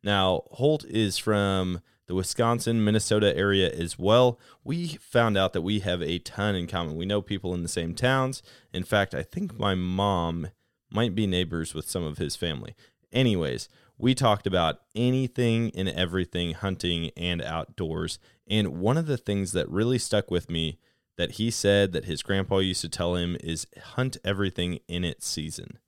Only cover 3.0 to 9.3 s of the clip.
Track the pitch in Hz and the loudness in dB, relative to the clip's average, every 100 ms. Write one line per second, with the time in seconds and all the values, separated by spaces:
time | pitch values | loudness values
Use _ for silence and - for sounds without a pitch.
3 | - 107 101 80 101 98 92 - 85 - | 4 4 4 4 2 4 2 0 -6 -2
4 | 90 117 127 117 - - - 160 175 151 | 4 6 6 2 -14 -20 -8 -6 -6 -10
5 | - 120 117 101 95 92 85 104 95 90 | 0 4 4 4 2 0 0 -2 0 -2
6 | 78 87 - - 104 98 87 95 82 78 | -2 -4 -6 -2 0 0 -2 -4 -4 -4
7 | 92 104 90 98 90 87 82 - 85 90 | -2 -2 -2 -6 -4 -4 -4 -4 -4 0
8 | 127 135 131 135 - - _ - 92 107 | 2 2 0 -4 -14 -20 _ -8 0 2
9 | 98 67 - | 2 -2 -6